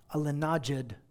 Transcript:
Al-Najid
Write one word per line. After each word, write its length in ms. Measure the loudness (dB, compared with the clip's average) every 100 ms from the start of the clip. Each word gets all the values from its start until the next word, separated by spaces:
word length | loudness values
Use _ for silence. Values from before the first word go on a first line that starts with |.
| -4
Al-Najid 840 | -2 0 0 2 2 0 -2 -4 -10 -16